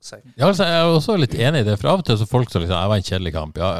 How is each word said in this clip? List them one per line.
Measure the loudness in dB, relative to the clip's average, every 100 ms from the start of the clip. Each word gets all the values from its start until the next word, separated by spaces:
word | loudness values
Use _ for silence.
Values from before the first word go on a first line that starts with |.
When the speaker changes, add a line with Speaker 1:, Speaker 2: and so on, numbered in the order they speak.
Speaker 1:
si. | -20 -20 -16 0
Speaker 2:
Ja, | 0
altså, | 2 0
jeg | 2
er | 4
også | 2 2 0
litt | 0 0
enig | 0 2
i | 0
det, | 0
for | 2
av | 0
og | 2
til | 0
så | 2
folk | 0 0
som | -2
liksom, | -2 0
"Det | 2
var | 0
en |
kjedelig | 0 -4 -4
kamp." | -6 -8 -4
Ja, | -4 -2